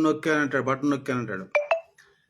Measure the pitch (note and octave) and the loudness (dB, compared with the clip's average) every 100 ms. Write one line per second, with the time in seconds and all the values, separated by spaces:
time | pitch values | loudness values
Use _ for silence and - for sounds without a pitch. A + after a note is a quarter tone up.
0 | D#3 D#3 D#3+ D3+ C#3+ C3+ B2 C3 C#3+ C3+ | 4 2 2 2 2 0 0 0 0 0
1 | C3+ B2+ A2 G2 F#2+ - - - - _ | 0 -4 -2 -6 -2 -2 0 -2 -4 _
2 | - _ | -20 _